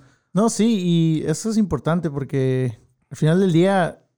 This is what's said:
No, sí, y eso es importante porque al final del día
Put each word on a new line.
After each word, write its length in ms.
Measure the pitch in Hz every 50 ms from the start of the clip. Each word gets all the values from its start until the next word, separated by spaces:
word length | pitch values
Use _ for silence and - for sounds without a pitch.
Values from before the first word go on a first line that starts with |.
| - _ _ _ _ _ -
No, 160 | 175 214 233
sí, 300 | 226 - 202 233 233 202
y 420 | 180 175 170 170 165 160 160 151 - -
eso 220 | 156 - - 220
es 80 | 220 214
importante 520 | 220 170 165 131 - 147 160 180 165 170
porque 680 | 143 139 139 123 - 135 131 131 131 131 131 123 110 - _ _ _ _ _ _
al 60 | - -
final 220 | - 151 160 180
del 140 | 202 190 160
día 500 | 165 175 190 196 190 170 147 - - _ _ _